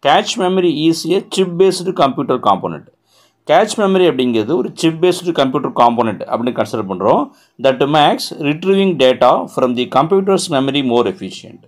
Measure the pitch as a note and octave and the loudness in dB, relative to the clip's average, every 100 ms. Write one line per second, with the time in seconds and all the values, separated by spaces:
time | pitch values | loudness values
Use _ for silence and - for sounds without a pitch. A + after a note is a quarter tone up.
0 | C#3+ E3 G#3+ - F#3 F#3+ F3+ D3 D#3+ D#3+ | 4 2 2 -4 -2 0 0 0 0 0
1 | E3 F#3+ - - F#3 E3+ F#3+ F#3 F3+ F3+ | -2 -4 -2 -2 -2 2 2 2 -6 0
2 | C#3 C3 C3 B2+ G#2+ F#2+ E2+ D#2+ - _ | 0 0 -4 -2 0 -2 -2 -10 -14 _
3 | _ _ _ _ - D#3 A3 - G3+ F#3+ | _ _ _ _ 0 2 2 0 0 2
4 | F3+ C3 B2+ A2+ G#2+ D3+ B2+ - E3 D#3+ | 2 2 0 0 -2 -2 -4 -2 -2 0
5 | F3+ F3+ F3 E3 C3 C#3+ C3 - A#2+ A#2 | 0 0 -4 -2 0 0 -4 2 2 2
6 | A2+ G2 - A#2+ A#2+ A#2 A2 A#2 G2 F#2 | -2 -2 -6 -4 -4 -4 -4 -4 -6 -2
7 | G2+ F3 C#4+ _ _ _ C3 B2+ C#3 D#3 | 0 0 -2 _ _ _ -2 0 0 4
8 | D3+ G#3+ - - C#3+ D#3 F#3 G3 G3 D#3+ | 2 2 -6 -6 -4 -2 0 2 2 4
9 | C3 B2+ B2 D#3+ E2 - B2+ A#2+ B2 B2+ | 2 4 4 2 -2 -2 -2 -2 0 0
10 | D#3 G3 G3 F#3+ F#3 C#3+ C3+ C#3 C3 A#2 | 2 0 2 -2 0 -2 0 -2 0 2
11 | A2+ - F#2+ - F#2 - | 0 -2 -12 -14 -20 -20